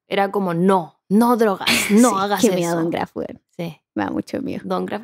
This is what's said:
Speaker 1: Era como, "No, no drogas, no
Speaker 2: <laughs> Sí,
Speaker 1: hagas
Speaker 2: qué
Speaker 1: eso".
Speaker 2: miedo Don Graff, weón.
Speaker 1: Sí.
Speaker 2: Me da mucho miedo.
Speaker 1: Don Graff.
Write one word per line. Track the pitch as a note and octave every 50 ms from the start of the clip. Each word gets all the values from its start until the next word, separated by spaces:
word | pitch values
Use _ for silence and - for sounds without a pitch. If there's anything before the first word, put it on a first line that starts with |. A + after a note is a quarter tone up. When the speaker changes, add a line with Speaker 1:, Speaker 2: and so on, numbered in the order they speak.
| _ -
Speaker 1:
Era | - G3 G3 G3
como, | G3 G3+ G3 F3+ E3+
"No, | E3 F3+ F#3+ G3 F#3+ E3 D3 - _ _ -
no | F#3 G#3+ A#3+ A#3+ B3
drogas, | G#3+ A#3 G#3+ F#3+ - - - A#3 A#3 - -
no | G#3 G#3+ A#3+ B3
Speaker 2:
<laughs> |
Sí, | G3+ F#3+
Speaker 1:
hagas | F#3+ G3+ G3+ F#3+
Speaker 2:
qué | G3 A3
Speaker 1:
eso". | F#3
Speaker 2:
miedo | F3+ E3+ E3+ E3+
Don | E3+ E3 E3+
Graff, | D#3+ - - - -
weón. | - - - - - _ _ _
Speaker 1:
Sí. | - F3 E3+ D#3 - _ _ _
Speaker 2:
Me | - G2+
da | F#2+
mucho | - - - - - -
miedo. | - - F#2+ - -
Speaker 1:
Don | F#3+ F#3+ F3+ F#3
Graff. | F#3 G#3 G#3